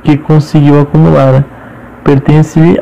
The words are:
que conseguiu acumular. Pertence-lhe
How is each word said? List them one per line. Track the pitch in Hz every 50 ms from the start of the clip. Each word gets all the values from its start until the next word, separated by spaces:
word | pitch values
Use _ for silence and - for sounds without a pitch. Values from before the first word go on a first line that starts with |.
que | - 156 147
conseguiu | 143 - - 156 151 151 - - 151 143 147 143 147
acumular. | 139 - - 156 160 165 156 147 135 131 131 135 139 - - - - - - - - - - - -
Pertence-lhe | 143 143 139 - - 151 156 156 156 - 160 160 175 190 -